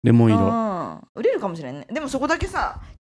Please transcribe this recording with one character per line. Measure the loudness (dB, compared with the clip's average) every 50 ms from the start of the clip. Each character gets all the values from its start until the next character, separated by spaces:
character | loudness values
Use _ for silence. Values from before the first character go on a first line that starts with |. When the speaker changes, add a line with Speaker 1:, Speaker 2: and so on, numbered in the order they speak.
| 4
Speaker 1:
レ | 6
モ | 6 8 8
ン | 6 6
色。 | 4
Speaker 2:
う | 2 2
ん。 | 0 0 -2 -4 -4 -6 -8 -10 -10 -14 -18 _ -10
売 | -2 0
れ | 0 0
る | 0
か | -4
も | -6 -8
し | -8 -10
れ | -10
ん | -12 -12
ね。 | -12 -10
で | -8 -8
も | -6 -6
そ | -6 -4
こ | -2
だ | -2 -2
け | -2 -4
さ、 | -4 -4 -4 -4 -4 -6 -10 -16 -18 -20 _ _ _